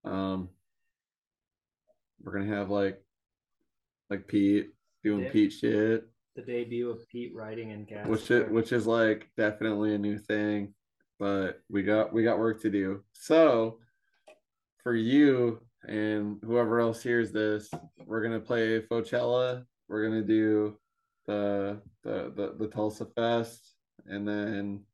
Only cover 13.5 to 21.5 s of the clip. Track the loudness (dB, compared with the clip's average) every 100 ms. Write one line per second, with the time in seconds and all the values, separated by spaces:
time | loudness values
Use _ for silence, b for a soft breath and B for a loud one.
13.5 | 4 0 -4 _ _ _ _ _ _ _
14.5 | _ _ _ -2 0 4 6 6 6 2
15.5 | -2 -14 _ -8 -4 -2 -2 -4 -8 0
16.5 | 0 2 2 2 0 0 0 0 0 0
17.5 | -2 -6 -14 -14 _ -8 -4 -4 -4 -2
18.5 | 0 2 0 0 -4 -2 -2 2 2 0
19.5 | -4 -10 _ -8 -4 0 0 2 4 4
20.5 | 2 2 -4 _ _ _ _ -6 -2 0